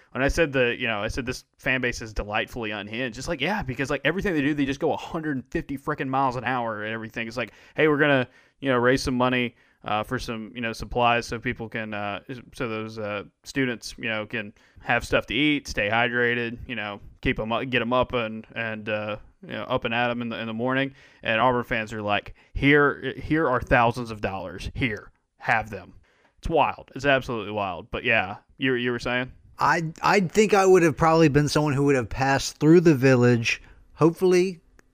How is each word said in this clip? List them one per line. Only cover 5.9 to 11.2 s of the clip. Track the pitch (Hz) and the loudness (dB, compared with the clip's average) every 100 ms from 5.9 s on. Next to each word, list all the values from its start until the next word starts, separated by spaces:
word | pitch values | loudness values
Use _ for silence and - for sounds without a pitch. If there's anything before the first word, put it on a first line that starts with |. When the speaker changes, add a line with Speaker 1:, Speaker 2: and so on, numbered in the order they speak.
| 147 135 | -4 -2
Speaker 1:
miles | 135 135 123 | 0 0 0
an | |
hour | 117 127 117 104 | -2 -2 -4 -6
and | 107 | -6
everything. | 113 113 120 113 | -8 -8 -10 -8
It's | 120 | -6
like, | 120 - - - | -8 -10 -8 2
"Hey, | 156 | 4
we're | 143 | 4
gonna, | 147 135 123 _ _ - | 4 4 0 _ _ -8
you | 139 | 0
know, | 123 | 2
raise | 123 135 | 4 2
some | 147 | 2
money, | 123 127 127 120 - _ _ | 0 2 2 -2 -6 _ _
uh, | - 107 | -4 -4
for | 107 127 | -2 -6
some, | - 113 110 | -6 -10 -10
you | 123 | -8
know, | 117 | -8
supplies | 110 107 123 120 120 | -8 -6 0 2 2